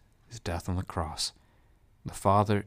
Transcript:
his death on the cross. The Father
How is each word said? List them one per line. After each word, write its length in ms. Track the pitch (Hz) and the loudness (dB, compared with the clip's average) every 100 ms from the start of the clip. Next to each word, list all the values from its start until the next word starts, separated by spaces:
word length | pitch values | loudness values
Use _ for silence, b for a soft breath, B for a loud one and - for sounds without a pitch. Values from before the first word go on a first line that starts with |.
| _ _ - | _ _ -20
his 120 | 117 | -6
death 280 | - 85 - | -2 -2 -2
on 80 | 90 | -4
the 60 | |
cross. 500 | - - 78 80 - b b b b b b _ | -2 -4 -4 -4 -6 b b b b b b _
The 120 | - - | -12 -2
Father 500 | 101 101 104 104 | 4 4 4 2